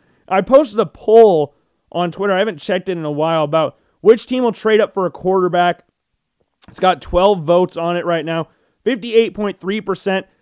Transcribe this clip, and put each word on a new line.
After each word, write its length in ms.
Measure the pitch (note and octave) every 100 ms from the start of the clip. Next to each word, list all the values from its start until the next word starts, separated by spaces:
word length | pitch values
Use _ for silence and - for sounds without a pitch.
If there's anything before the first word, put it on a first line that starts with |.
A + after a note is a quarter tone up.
| _ _ -
I 140 | F#3+
posted 380 | F#3+ C4 D4+ G#3
a 60 | F3+
poll 680 | - - A3 A3+ E3+ C#3+ _ _ _ _
on 200 | E3 F3
Twitter. 220 | E3 G3+
I 60 | F#3
haven't 200 | G#3+ D#3+
checked 300 | - F3+ F3+
it 80 | F3
in 80 | D#3
a 60 |
while 320 | D3 D#3+ E3
about 340 | D3+ D#3+ D3+ - _ _
which 240 | F#3 A3+ -
team 180 | B3+
will 80 | B3
trade 300 | - A3 G#3+
up 120 | G#3+
for 120 | - F3+
a 60 |
quarterback. 760 | - F#3 F#3+ F3+ F3 F3 E3+ _ _ _ _ _ _ _ _ -
It's 120 | -
got 220 | F#3 E3
twelve 420 | - F3 F#3+ G3+
votes 340 | D3+ F3 F3+ -
on 200 | E3 F3
it 80 | B2+
right 200 | E3 D#3
now. 240 | E3 D#3 _ _ _
Fifty-eight 500 | - B3 A#3+ A3+ A3+
point 260 | F#3 G#3 F#3
three 220 | F3 G#3+
percent 440 | G3 F#3 - F#3+ F#3+ _